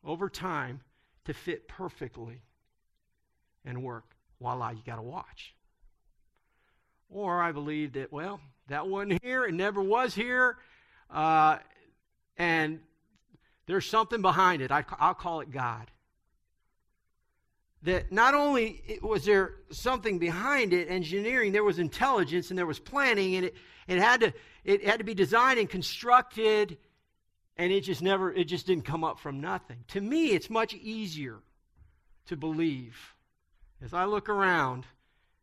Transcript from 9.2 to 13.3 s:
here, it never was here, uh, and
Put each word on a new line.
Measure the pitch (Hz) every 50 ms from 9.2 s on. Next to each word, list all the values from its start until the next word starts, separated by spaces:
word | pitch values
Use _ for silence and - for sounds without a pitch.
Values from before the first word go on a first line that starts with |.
| -
here, | 247 254 262 254
it | 208 165
never | 170 190 208 196 202
was | 190 190 214 240 254 240 -
here, | 196 233 247 247 254 254 247 240 - - _ _ _ _ _ _ _ _ _
uh, | - 156 156 160 156 156 156 156 156 - - _ _ _ _ _ _ _ _ _ _ _ _ _ _
and | - 170 170 165 160 156 156 160 156 - _ _ _ _ _ _ _ _ _